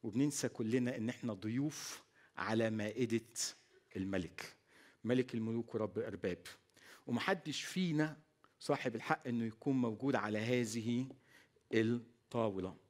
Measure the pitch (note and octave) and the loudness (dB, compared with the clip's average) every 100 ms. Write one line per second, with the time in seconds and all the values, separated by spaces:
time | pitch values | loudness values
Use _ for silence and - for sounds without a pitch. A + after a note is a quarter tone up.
0 | A#2 G#2 D3 C#3+ B2+ - A2 B2+ B2 B2+ | -2 2 2 2 -4 -2 2 2 2 0
1 | A2 B2 A#2+ G#2 G#2+ A#2+ D3 D3 - - | -4 -4 -4 -4 -2 -2 -2 -4 -10 -12
2 | - _ - - F#2+ A2+ A2+ A2 G#2 G#2+ | -16 _ -16 -6 0 2 2 2 -2 -2
3 | A#2+ A2+ - - - - _ - _ G2 | 0 0 -2 -6 -6 -6 _ -20 _ -4
4 | F#2+ G2 D#2+ - - - _ - - _ | -2 0 -2 -8 -14 -16 _ -20 -20 _
5 | A2 B2+ B2+ A#2+ A2+ A#2 A#2 A2 G#2+ G#2 | 0 2 2 0 -2 -2 -2 -2 -2 -2
6 | A2+ G2 F#2+ F2 - - _ - - - | -4 -2 -4 -4 -8 -18 _ -20 -20 -16
7 | - A#2+ - F#3+ D3+ C3+ - - F3+ D3+ | -2 0 2 0 0 -6 -2 0 2 2
8 | D#3 D3 _ _ _ _ - C#3+ C3 A2+ | 0 -2 _ _ _ _ -2 0 0 -4
9 | - D3+ C3 A#2+ A2+ G#2+ - C3+ A#2+ G#2+ | 0 0 2 0 0 -2 0 2 2 0
10 | C3+ B2+ G#2 G#2+ A2+ B2 A#2+ A#2 A2 A#2+ | 2 2 2 0 2 2 2 -2 0 0
11 | C3 - _ - - _ _ A2+ A2 A#2+ | -2 -8 _ -20 -20 _ _ 4 4 2
12 | A#2+ _ _ A#2+ A2 F#2+ F#2 D#2+ _ | -2 _ _ 0 0 0 -4 -6 _